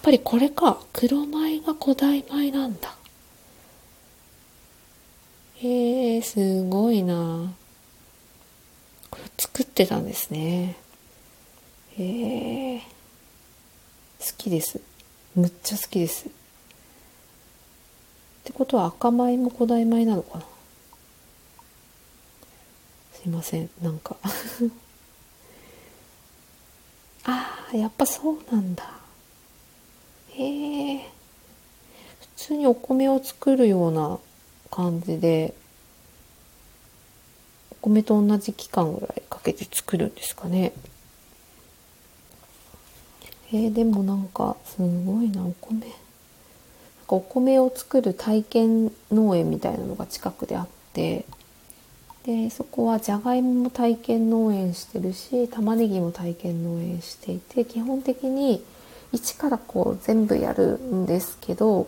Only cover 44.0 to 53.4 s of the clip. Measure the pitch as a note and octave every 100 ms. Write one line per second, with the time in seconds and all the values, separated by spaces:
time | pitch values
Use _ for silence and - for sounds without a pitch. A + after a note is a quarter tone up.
44 | F#3+ G3 F#3+ - - - - - F3+ F3
45 | F#3 G#3+ A#3 F#3+ F3+ F3 - A3 A#3 -
46 | - - - - - - - - - -
47 | - F#3+ F#3 B3+ B3+ C4+ B3+ B3+ - C4+
48 | A3 F#3 - A3 G#3+ A#3 A3+ A3+ A3 -
49 | - G#3+ G#3+ F3 D#3+ D#3+ - - E3 -
50 | F#3 - - - - - F3+ - - -
51 | D#3+ - - - - - - - - -
52 | - - B3 A3+ A3+ - - - A3+ A3
53 | G#3+ G#3 A#3+ B3